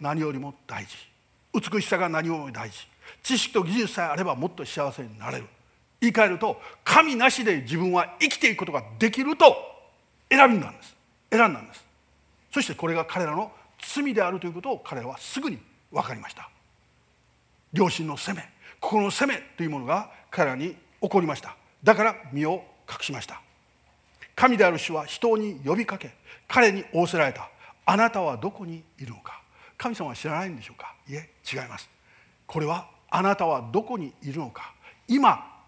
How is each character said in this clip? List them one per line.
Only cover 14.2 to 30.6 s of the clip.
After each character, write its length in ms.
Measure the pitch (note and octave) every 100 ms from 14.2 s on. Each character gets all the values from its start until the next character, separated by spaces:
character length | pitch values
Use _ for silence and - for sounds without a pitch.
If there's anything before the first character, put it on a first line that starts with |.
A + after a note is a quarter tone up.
あ 80 | F3+
る 80 | F3+
と 80 | F3
い 20 |
う 20 |
こ 100 | E3+
と 100 | C4+
を 80 | A#3+
彼 200 | - C3+
ら 60 | A#2+
は 100 | C3
す 220 | - -
ぐ 80 | D4
に 120 | C3+ - _ _
分 100 | C#3
か 100 | C3
り 60 | C3
ま 100 | -
し 60 | -
た。 160 | - _ _ _ _ _ _ _ _ _ _ _ _
良 160 | D#3+ F#3
心 200 | - D#3+
の 80 | C#3+
責 200 | - F#3
め、 160 | - _ - -
心 240 | - G#3+ G3+
の 80 |
責 180 | - C#4
め 80 | G#3 - -
と 60 |
い 40 | E3
う 40 |
も 80 | D3
の 80 | B2
が 240 | F3 G#3+ - -
彼 220 | - D3+
ら 60 | C3
に 200 | E3 D#3+ _ _
起 80 | -
こ 120 | G3
り 60 | E3
ま 80 | C#3
し 40 |
た。 160 | - - _ _ C#3
だ 100 | A3
か 80 |
ら 140 | A3 G#3+ C#3
身 140 | C#3 D3+
を 180 | F#3 - _ -
隠 60 | -
し 100 | -
ま 80 | C3+
し 60 | -
た。 140 | - - _ _ _ _ _ _ _ - -
神 220 | C4 A#3
で 80 | F#3+
あ 80 |
る 60 | D#3+
主 120 | -
は 140 | D#3 D3+
人 300 | - A#3 A3
に 240 | G#3+ D3+ C3+
呼 120 | F#3
び 100 | A#3
か 120 | F#3+
け、 180 | C#3 - - - _
彼 240 | - A3+
に 120 | G3 -
仰 140 | E3 E3+
せ 100 | F3
ら 100 | C#3+
れ 60 |
た。 160 | A#2+ - - - - -
「あ 120 | F#3+
な 160 | A3+
た 100 | G#3+
は 140 | E3+ A#2+
ど 120 | F3+
こ 160 | - F3+
に 200 | E3 D#3+ _
い 80 | C3
る 60 |
の 60 | A#2
か？」 260 | - - _ _ - _
神 200 | B3 A3+
様 140 | D#3+
は 40 | -
知 140 | D3+
ら 100 | D#3
な 80 | F#3+
い 40 |
ん 60 |
で 60 | C#3+